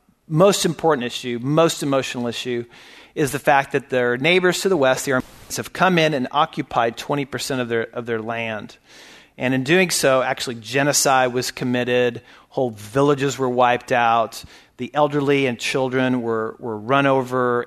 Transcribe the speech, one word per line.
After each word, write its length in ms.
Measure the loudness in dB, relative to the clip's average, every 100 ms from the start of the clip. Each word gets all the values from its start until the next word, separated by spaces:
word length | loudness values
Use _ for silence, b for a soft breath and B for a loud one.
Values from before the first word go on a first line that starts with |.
| _ _ _
Most 360 | 4 4 4 0
important 400 | 0 0 2 -2
issue, 340 | -6 -6 -6
most 400 | 0 2 2 2
emotional 460 | -2 -2 -2 -6 -6
issue, 380 | -6 -4 -6 -6 B B B B -4
is 160 | -4
the 80 | -2
fact 320 | 2 2 2
that 180 | -4 -2
their 280 | -2 0 0
neighbors 440 | 2 2 2 0
to 80 | 0
the 60 | 2
west, 300 | 2 2 0
the 80 |
Armenians, 420 | -2 -4 -14 -12 -10
have 140 | -10
come 260 | 0 2 4
in 160 | 2
and 140 | 0 -2
occupied 680 | 0 -2 -2 -4 -2 -2 -4
twenty 260 | -6 -4
percent 380 | -4 -8 -6 -4
of 80 | -2
their, 140 | -4 -4
of 120 | -8 -6
their 160 | -6
land. 560 | -6 -6 -6 -8 -12 -20 B B B B B -4
And 160 | -2
in 100 | 0
doing 260 | 2 2 2
so, 320 | 2 2 2
actually 340 | 0 -4 -6 -10
genocide 760 | -4 0 2 2 4 4 2
was 180 | 0 -4
committed, 720 | -6 -2 -2 0 2 2 -2 B B B
whole 220 | -4 -4
villages 680 | -4 -6 2 2 2 0 -2
were 100 | -2
wiped 460 | 2 4 2 0
out, 500 | 2 4 2 0 -4 -18 B B _
the 180 | -8
elderly 520 | 0 0 0 2 2 2
and 120 | -2
children 640 | -4 -2 -2 0 0 0
were, 360 | -2 -4 -4 -8
were 180 | -10 -8
run 280 | 0 2 4
over, 560 | 2 0 -2 0 -2